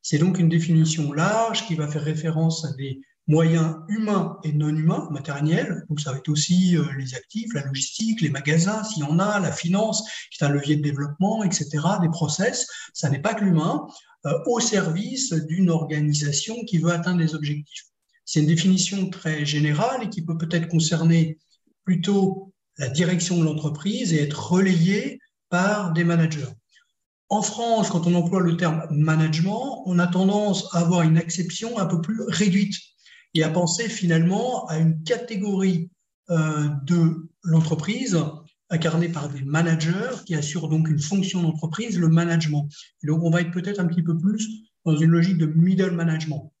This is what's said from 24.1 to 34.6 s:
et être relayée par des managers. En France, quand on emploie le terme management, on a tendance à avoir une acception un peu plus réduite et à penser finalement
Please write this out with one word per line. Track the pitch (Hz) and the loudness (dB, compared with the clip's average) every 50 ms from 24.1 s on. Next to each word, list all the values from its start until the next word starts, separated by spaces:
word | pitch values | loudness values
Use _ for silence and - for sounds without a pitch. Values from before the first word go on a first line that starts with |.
| 165 | 2
et | 151 | 2
être | 143 147 151 - - - | 0 0 -2 -6 -4 0
relayée | 175 185 196 190 185 165 165 185 202 214 254 277 - - _ _ _ _ _ _ | 2 4 4 4 4 4 4 4 2 2 0 -4 -8 -10 _ _ _ _ _ _
par | - 180 190 202 208 208 196 175 160 | 0 0 2 2 0 0 0 -2 0
des | 165 175 | 0 2
managers. | 170 170 165 160 151 156 147 131 117 - - _ _ _ _ _ _ _ _ _ _ _ _ _ _ | 2 4 4 2 2 0 -4 -6 -8 -10 -16 _ _ _ _ _ _ _ _ _ _ _ _ _ _
En | - 214 196 | -2 -2 0
France, | - - 220 233 233 226 220 190 - | -2 -4 -4 0 0 2 2 2 0
quand | - 170 165 170 | 0 0 2 2
on | 175 | 2
emploie | 175 160 170 - 190 | 2 2 2 2 2
le | 175 170 165 | 2 2 2
terme | 170 180 165 160 160 151 - | 2 0 0 0 -2 -2 -2
management, | 147 147 156 160 156 156 156 156 156 160 170 196 214 233 262 277 - - - | 2 2 2 4 4 4 4 2 2 2 2 0 0 -2 -4 -6 -8 -8 -4
on | 190 180 175 | 0 2 2
a | 175 175 | 2 2
tendance | 175 180 190 190 208 208 208 208 185 - - - - | 2 2 2 4 4 2 2 2 0 -2 -2 -2 0
à | 175 | 0
avoir | 170 165 185 175 165 | 2 4 4 4 4
une | 160 160 165 | 6 4 4
acception | 165 - - - 175 - - - 220 233 240 220 | 2 0 -4 -6 -6 -6 -6 -8 -8 -6 -4 -2
un | 190 | -2
peu | 165 185 160 | 0 0 -2
plus | 170 - 220 226 - | -2 -2 -4 -4 -2
réduite | - 165 165 208 208 175 196 208 202 - - - _ _ _ _ - - - _ _ _ | -4 0 2 2 4 4 2 2 0 -2 -8 -10 _ _ _ _ -20 -20 -20 _ _ _
et | 165 156 | 0 0
à | 156 | 2
penser | 160 180 175 165 - - 233 214 | 2 0 0 0 0 -2 -4 -4
finalement | - - 190 170 165 160 165 175 190 214 240 254 254 208 | -4 -2 0 2 4 4 4 4 2 0 0 -2 -4 -4